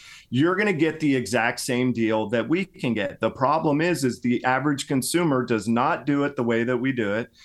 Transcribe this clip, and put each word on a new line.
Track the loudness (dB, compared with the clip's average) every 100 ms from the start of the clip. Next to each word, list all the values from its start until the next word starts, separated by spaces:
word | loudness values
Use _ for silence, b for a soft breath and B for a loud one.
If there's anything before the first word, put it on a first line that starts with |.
| B B B
You're | 2 2 2
gonna | 0
get | 2 0 2
the | 0
exact | 0 0 0 0 -2
same | -2 0 0
deal | 2 2 0 0
that | -2 0
we | -2
can | -4 -4 -2
get. | -2 -4 -2
The | -4
problem | 0 0 2 0 0
is, | 0 0
is | -2 -2
the | -2 0 0
average | 0 0 -2 -2
consumer | -2 0 0 2 0
does | 0 -2 0
not | 2 2 0 -2
do | 0
it | 0 -2
the |
way | 0 0
that | 0 -2
we | -2
do | -2 -2
it. | -2 -6 B